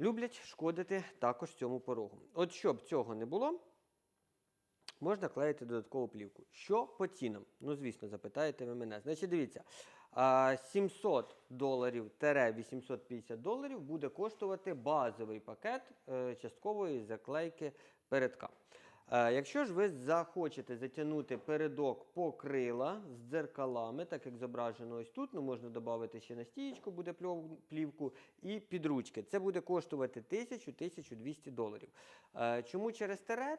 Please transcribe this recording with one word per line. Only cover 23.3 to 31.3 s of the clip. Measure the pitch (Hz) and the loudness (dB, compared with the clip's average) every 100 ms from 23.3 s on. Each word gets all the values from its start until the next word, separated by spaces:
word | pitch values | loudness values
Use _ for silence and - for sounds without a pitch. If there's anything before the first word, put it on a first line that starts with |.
| 156 147 - 131 120 113 131 170 | -2 -2 -2 0 0 -2 -4 -4
так | 147 131 | -6 -8
як | 120 | -6
зображено | 123 120 117 110 117 117 | -4 -2 -2 -2 -6 -6
ось | 117 | -6
тут, | - 277 | -6 -6
ну, | 175 | -2
можна | 135 120 120 | -2 -2 -4
добавити | 117 117 117 113 113 | -6 -2 -2 -2 -8
ще | - 120 | -8 -8
на | 117 | -8
стієчку, | 269 277 240 208 | -6 -6 -6 -8
буде | 180 175 | -6 -6
пльов-, | 170 180 170 160 156 - | -4 -4 -4 -6 -12 -6
плівку, | 156 151 147 139 - - _ | -2 -2 -2 -4 -4 -14 _
і | 185 214 | -6 -6
підручки. | 208 180 156 135 113 110 | -4 -2 2 2 0 -6
Це | 101 202 | -2 0
буде | 190 180 | 2 0
коштувати | - 175 - 147 127 123 | 2 0 0 0 0 -2
тисячу, | 107 202 240 247 - | -4 -2 -2 -8 -10
тисячу | - 175 - - 113 | -8 -8 -8 -12 -10
двісті | 127 | -8